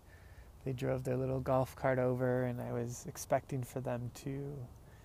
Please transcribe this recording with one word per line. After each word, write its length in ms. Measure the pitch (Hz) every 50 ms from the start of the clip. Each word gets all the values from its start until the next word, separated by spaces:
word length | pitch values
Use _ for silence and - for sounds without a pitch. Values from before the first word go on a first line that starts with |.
| - - - - - - - - - - - - -
they 100 | 135 131
drove 300 | 123 135 131 131 131 131
their 140 | 131 127
little 220 | 127 131 131 131 131
golf 360 | 131 139 131 131 131 - -
cart 220 | - - 135 131
over, 460 | 127 127 127 127 123 127 127 123 127 127
and 180 | 123 120 123
I 100 | 120 120
was 360 | 123 120 120 120 123 - -
expecting 560 | - - - - - 147 135 - - 143 131 120
for 180 | - - 131
them 300 | 127 127 123 117 123 117 -
to, 420 | - - 139 135 139 139 139 143 139 123 - - - - - - -